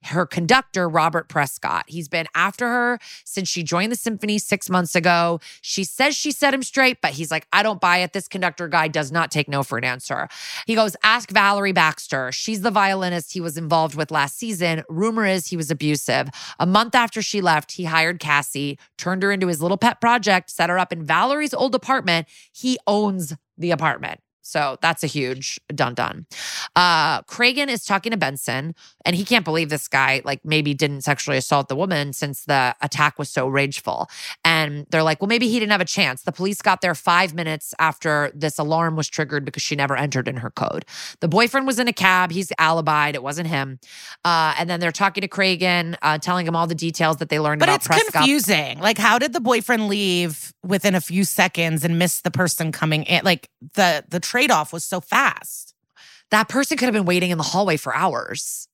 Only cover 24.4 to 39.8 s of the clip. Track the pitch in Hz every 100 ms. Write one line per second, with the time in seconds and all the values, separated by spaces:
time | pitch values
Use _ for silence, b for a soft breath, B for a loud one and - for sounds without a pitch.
24.4 | - 160 143 131 160 160 156 147 127 131
25.4 | - - _ 147 131 123 - - 170 B
26.4 | B B B - 180 165 156 135 - -
27.4 | 240 262 277 240 - 196 226 226 139 135
28.4 | - 127 156 165 b b - 175 196 233
29.4 | 165 160 156 151 - 135 135 135 - 135
30.4 | 151 156 147 143 151 143 131 139 - 135
31.4 | - 143 135 135 190 160 143 131 143 135
32.4 | - 139 127 120 143 - 147 - 143 -
33.4 | 131 139 139 135 - 65 - B B B
34.4 | 165 160 151 147 147 160 160 156 196 233
35.4 | 240 233 214 202 175 - 156 131 - -
36.4 | 190 208 - 185 180 160 - 175 185 160
37.4 | 160 156 - - 160 - 160 151 147 147
38.4 | 156 - 151 160 165 160 147 - 147 147
39.4 | 135 - - 147